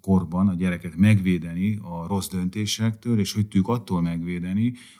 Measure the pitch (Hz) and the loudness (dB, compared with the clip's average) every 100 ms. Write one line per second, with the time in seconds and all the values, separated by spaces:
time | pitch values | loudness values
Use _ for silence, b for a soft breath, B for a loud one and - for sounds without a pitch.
0 | - 95 85 87 101 90 92 87 85 80 | 2 2 2 2 2 2 -2 -2 -6 4
1 | 104 107 92 87 85 85 98 104 92 85 | 6 6 4 0 -2 -2 -2 -2 -6 -10
2 | 82 98 90 92 90 104 107 - 113 107 | -4 -4 -2 -4 -4 -4 -4 -2 -2 -2
3 | 120 113 98 - 104 95 92 120 - 92 | -2 0 0 -2 0 2 2 -2 -2 -2
4 | 85 85 85 90 90 95 117 120 B B | -2 -2 -4 -6 -4 -2 -2 -4 B B